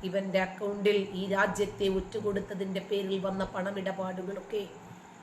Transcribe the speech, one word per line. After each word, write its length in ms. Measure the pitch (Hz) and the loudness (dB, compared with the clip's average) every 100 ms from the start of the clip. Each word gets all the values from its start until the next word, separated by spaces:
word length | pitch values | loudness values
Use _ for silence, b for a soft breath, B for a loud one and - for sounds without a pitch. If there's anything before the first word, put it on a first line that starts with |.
| 185 | 0
ഇവന്റെ 300 | 190 196 185 185 | 0 2 2 2
അക്കൗണ്ടിൽ 500 | - 202 202 202 208 185 180 | 0 -2 2 4 4 2 -2
ഈ 20 | 190 190 | 0 4
രാജ്യത്തെ 520 | 202 180 202 - 196 190 | 4 4 0 2 2 2
ഒറ്റുകൊടുത്തതിന്റെ 800 | 185 220 208 196 190 190 190 185 185 | 0 -2 0 0 -2 -4 -2 -2 0
പേരിൽ 300 | 202 190 196 190 | 0 2 0 0
വന്ന 160 | 190 190 | 0 -2
പണമിടപാടുകളൊക്കെ 1080 | 196 190 202 190 185 185 180 180 196 - 214 190 - - - - - | -2 -2 -2 -2 -2 -2 -2 -4 -6 -4 -4 -4 -10 -16 -16 -18 -20